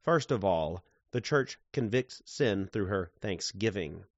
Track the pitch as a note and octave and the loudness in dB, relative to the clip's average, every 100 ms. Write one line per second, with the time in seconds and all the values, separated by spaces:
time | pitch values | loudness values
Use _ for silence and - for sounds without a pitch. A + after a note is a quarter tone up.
0 | - E3 - B2 F#2+ E2 D#2 F2 _ _ | 4 2 4 2 4 2 2 -4 _ _
1 | _ A#2+ - D3+ B2+ - _ - A2+ B2 | _ -6 0 0 0 -8 _ -2 0 0
2 | B2+ - - - C3+ G2 F#2+ A2+ F#2+ G2 | -2 -12 -16 0 2 2 -2 -2 0 -2
3 | F2 _ G#2 F2 - G2 A2 F#2+ D#2 D#2+ | -4 _ -6 -4 -6 -2 -2 0 -6 -8
4 | - | -16